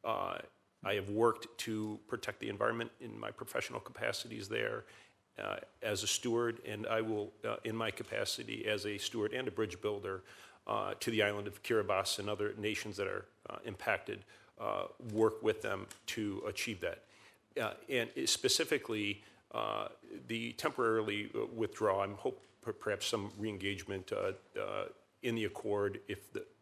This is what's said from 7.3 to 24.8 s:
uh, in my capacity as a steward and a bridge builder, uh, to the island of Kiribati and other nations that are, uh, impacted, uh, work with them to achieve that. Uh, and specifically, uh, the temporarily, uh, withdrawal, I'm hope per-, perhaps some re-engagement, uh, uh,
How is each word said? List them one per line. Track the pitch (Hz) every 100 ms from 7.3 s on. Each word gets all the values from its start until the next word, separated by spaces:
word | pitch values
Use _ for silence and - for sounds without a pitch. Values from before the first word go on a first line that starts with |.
| -
uh, | 110 110
in | 113
my | 113 110
capacity | - 117 107 107 - 113 110 107
as | 107 104
a | 101
steward | - 117 107
and | 123 127
a |
bridge | - 107 -
builder, | 107 101 101 95 - - - - -
uh, | 107 98 98
to | -
the | 110
island | 104 104 101
of | 98
Kiribati | - 113 101 95 95 -
and | 101
other | 104 104 104
nations | 107 104 107 95
that | 95
are, | 98 - _ -
uh, | -
impacted, | - 101 - 98 - 101 - - - -
uh, | 98 95 92 - 123
work | 107 110 -
with | 107 107
them | 104 98 98 - -
to | - 104 95 107
achieve | - - 95
that. | 87 - - - - - _ -
Uh, | 110 - -
and | 127 113 - 135
specifically, | - 143 - 160 147 - 110 104 - - - _
uh, | 117 107 104 - - - 107 120
the | 113 117
temporarily, | 117 151 143 113 110 107 104 104
uh, | 113 110
withdrawal, | 117 104 - 107 98
I'm | 98
hope | 101 - - - _
per-, | -
perhaps | - - 98 -
some | 110 101 98
re-engagement, | 107 98 98 98 95 98 95
uh, | 101 95 98 - 101
uh, | 101 101